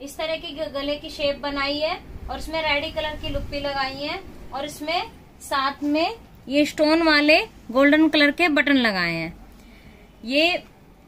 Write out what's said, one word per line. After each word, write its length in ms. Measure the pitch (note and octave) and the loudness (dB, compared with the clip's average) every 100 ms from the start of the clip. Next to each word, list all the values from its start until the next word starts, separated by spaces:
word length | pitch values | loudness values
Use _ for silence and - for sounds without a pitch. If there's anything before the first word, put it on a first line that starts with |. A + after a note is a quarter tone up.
इस 140 | C#4 - | -14 -8
तरह 180 | D#4+ D#4+ | -6 -6
की 120 | E4+ | -8
ग-, 240 | D4 D4+ | -10 -8
गले 240 | C4+ C#4+ D4 | -6 -4 -6
की 140 | D#4 | -8
shape 280 | D4 C#4+ C#4+ | -4 -4 -2
बनाई 400 | C#4+ C#4+ C#4 D4 | -4 -4 -4 -2
है 220 | D#4 F#4+ - - - | -4 -4 -10 -14 -10
और 80 | C4 | -10
इसमें 240 | D4+ D#4+ | -6 -4
redy 280 | D#4 C#4+ D#4+ | -2 -2 -4
color 260 | D#4+ D4+ D4+ | -6 -6 -6
की 60 | D4+ | -6
look 140 | C#4+ | -6
भी 180 | - C#4+ | -6 -6
लगाई 340 | C#4+ C#4 C4+ | -4 -4 -4
है 260 | C4+ D4 F#4 F4+ - - | -6 -8 -8 -12 -18 -12
और 120 | C4 | -10
इसमें 380 | D4 - D4+ F4 A4 - - - | -10 -8 -4 -4 -4 -12 -20 -18
साथ 420 | - C#4+ C4+ C4+ | -4 -2 -2 -2
में 340 | D4 D4+ F4 A4+ - - - | -2 0 0 -4 -16 -18 -2
ये 180 | C#4+ D4 | 2 2
stone 360 | - D4+ D#4+ | 2 2 4
वाले 380 | E4 D4 D4 E4 A4 - - | 4 4 6 4 2 -8 -4
golden 380 | A#3 C#4+ D4+ D#4+ | 4 6 6 6
color 220 | D#4 D4 | 6 4
के 180 | D4 F4 | 4 2
button 260 | D4 C#4+ | 4 4
लगाए 400 | C#4 A#3 F#3+ E3+ | 4 2 0 0
हैं। 320 | E3 E3 - - - - - - - - - | -2 -6 -10 -20 -20 -20 -20 -20 -20 -20 -16
ये 400 | A3+ C#4 E4+ F4 - - - - | -2 2 2 0 -8 -20 -20 -20